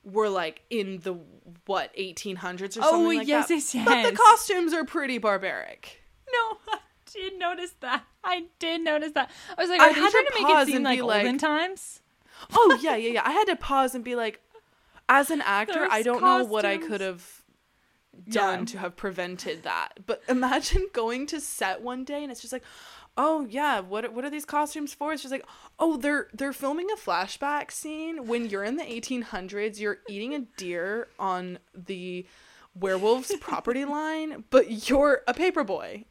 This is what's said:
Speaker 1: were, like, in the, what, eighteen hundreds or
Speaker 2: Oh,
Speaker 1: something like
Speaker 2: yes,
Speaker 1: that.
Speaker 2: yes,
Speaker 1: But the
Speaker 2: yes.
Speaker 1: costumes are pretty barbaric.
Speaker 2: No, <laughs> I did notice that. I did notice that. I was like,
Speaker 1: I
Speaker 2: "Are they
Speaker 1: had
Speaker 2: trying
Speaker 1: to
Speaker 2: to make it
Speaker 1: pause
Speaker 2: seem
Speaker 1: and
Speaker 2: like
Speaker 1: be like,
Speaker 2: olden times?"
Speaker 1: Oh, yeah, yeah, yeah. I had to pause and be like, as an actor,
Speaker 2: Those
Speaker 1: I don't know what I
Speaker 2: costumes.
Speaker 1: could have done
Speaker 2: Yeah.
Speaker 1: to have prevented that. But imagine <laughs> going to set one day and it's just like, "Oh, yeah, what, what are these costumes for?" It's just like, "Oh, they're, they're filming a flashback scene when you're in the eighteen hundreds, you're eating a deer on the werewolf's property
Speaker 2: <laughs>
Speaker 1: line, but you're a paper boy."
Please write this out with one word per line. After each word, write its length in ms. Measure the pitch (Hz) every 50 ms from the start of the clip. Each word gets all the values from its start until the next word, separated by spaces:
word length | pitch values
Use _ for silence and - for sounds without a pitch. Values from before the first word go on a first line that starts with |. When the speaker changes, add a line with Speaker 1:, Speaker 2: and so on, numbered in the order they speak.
| _
Speaker 1:
were, 260 | 208 190 214 214 208
like, 320 | 196 185 170 160 156 - _ _
in 300 | 240 226 196 190 190 180
the, 140 | 165 190 180 175 156 - - - _ 165 170 - _
what, 260 | - 196 180 139 - -
eighteen 420 | - 196 190 165 - - 202 185
hundreds 400 | 180 180 180 180 180 196 196 -
or 40 | 226 254
Speaker 2:
Oh, 80 | 311
Speaker 1:
something 260 | 330 339 330 330 330 294
like 80 | 269
Speaker 2:
yes, 200 | 277 294 302 -
Speaker 1:
that. 60 | - 339
Speaker 2:
yes, 180 | 302 285 - - 240 226
Speaker 1:
But 180 | - 262 240 226
the 60 | 226
Speaker 2:
yes. 80 | -
Speaker 1:
costumes 560 | - 466 440 466 453 - - 403 359 349 320 320
are 120 | 330 302
pretty 320 | - - 339 285 254 254
barbaric. 840 | 226 202 214 202 190 190 180 139 95 - - - _ - - - - _ _ _ _ _ -
Speaker 2:
No, 260 | 508 480 466 453 415 - _
<laughs> 100 | 440 440
I 60 | 403 _ _ _ _ _ -
did 260 | - 427 370 381 392 370
notice 320 | 359 339 359 359 359 349 - _
that. 220 | - 247 254 277 - _ _ _ -
I 220 | 359 359 359 339 349 _ _
did 220 | 349 330 330 339
notice 320 | 330 320 302 302 302 320 302
that. 180 | 294 262 - - - - - 370
I 40 | -
was 80 | 349 349
like, 120 | 359 349
Speaker 1:
I 80 | 277 320
Speaker 2:
"Are 40 | 294
they 60 | 294
Speaker 1:
had 100 | 349 403
Speaker 2:
trying 140 | 415 453 -
Speaker 1:
to 60 | 571
Speaker 2:
to 40 | 508 440
make 80 | 330 294
it 40 | 311
Speaker 1:
pause 140 | 302 269
Speaker 2:
seem 80 | - -
Speaker 1:
and 80 | 262 285
Speaker 2:
like 140 | 269 254 254
Speaker 1:
be 20 |
like, 220 | 247 233 214 208 208
Speaker 2:
olden 120 | 247 254
times?" 640 | 277 311 311 302 302 339 370 381 - - - - - _ _ _ _ _ _ - - - - -
Speaker 1:
Oh, 240 | - 466 370 - 233
yeah, 140 | 269 320 269
yeah, 160 | 214 226 233 240
yeah. 80 | 214 -
I 60 | -
had 140 | 294 392 427
to 100 | 403 339
pause 400 | - - - 277 269 269 254 262
and 80 | 254 220
be 120 | 247 247
like, 260 | 240 226 214 208 - _ _ _ - _ _ _ _ _ _ _ - _ -
as 200 | 254 277 285 277
an 100 | 320 294
actor, 380 | - - 202 202 220 - 370 311
Speaker 2:
Those 100 | - 370
Speaker 1:
I 120 | - 220 233
don't 180 | 240 240 247
know 220 | - 370 359 370 254
what 220 | 214 214 214 202
I 100 | 202 196
Speaker 2:
costumes. 100 | - - -
Speaker 1:
could 100 | 214 196
have 400 | 190 190 180 175 - - - - _ _ _ _ _ _ _ _ _ _ _ _ _ _ _ - 180 214
done 300 | 220 220 202 190 180 180
Speaker 2:
Yeah. 60 | 180
Speaker 1:
to 120 | 226 - 190
have 160 | 190 180 180
prevented 680 | - - 196 185 180 180 175 185 180 - 185 156 165 160
that. 360 | 160 87 82 82 - - - -
But 160 | - 220 - - -
imagine 580 | 254 254 254 254 262 294 - - - - 370 392
<laughs> 40 | -
going 320 | 247 226 226 240 254 277
to 120 | 294 330 302
set 400 | 277 - - - 220 190 190 -
one 220 | 226 247 247 254 262
day 180 | 277 285 285 294
and 80 | 277
it's 100 | 240 -
just 120 | - 226 254
like, 100 | 254 - - - - - - - - - _ _
"Oh, 280 | - 269 311 320 311 277 220
yeah, 300 | 202 269 294 294 254 208
what, 320 | 185 185 196 214 226 233 226
what 100 | 240 254
are 60 | 285
these 160 | 285 302 294
costumes 480 | - - 294 302 294 - 320 294 277 -
for?" 180 | _ 294 302
It's 100 | 311 269 -
just 80 | 262
like, 140 | 262 262 - - - - - - _ -
"Oh, 180 | 311 330 311
they're, 300 | 240 226 285 294 285 - - -
they're 200 | 214 269 277 269
filming 340 | - 277 269 294 330 359 392
a 40 | 440
flashback 720 | 415 - - 175 170 185 202 - - 285 285 294 294 - -
scene 560 | - - - 302 311 311 320 320 330 311 247
when 200 | 220 233 240 233 220
you're 140 | 202 196 202
in 140 | 214 262
the 120 | 320 311 -
eighteen 340 | 233 233 226 - 262 247 226
hundreds, 580 | - - 190 185 185 196 208 208 220 208 208
you're 160 | 214 208 202 - _
eating 260 | 226 202 202 220 254 294
a 40 | 294 247 - _
deer 500 | - 190 175 175 170 170 190 208 233 233 _ _ -
on 400 | 196 190 185 180 180 180 180 170 _ _ _
the 500 | 185 175 175 196 180 180 185 180 180 180 _ - - - - - - - _ _
werewolf's 600 | 180 185 190 190 185 196 214 233 254 254 - 415
property 460 | 320 - - - - - 226 247 269 285
Speaker 2:
<laughs> 120 | 277 294 302
Speaker 1:
line, 440 | 311 311 320 320 311 311 294 - 220 _
but 360 | - 262 214 - 226 214 - -
you're 320 | 254 262 285 294 269 - -
a 60 | - 247
paper 300 | - 330 370 349 330 277
boy." 420 | 196 185 156 - 85 - 202 226 _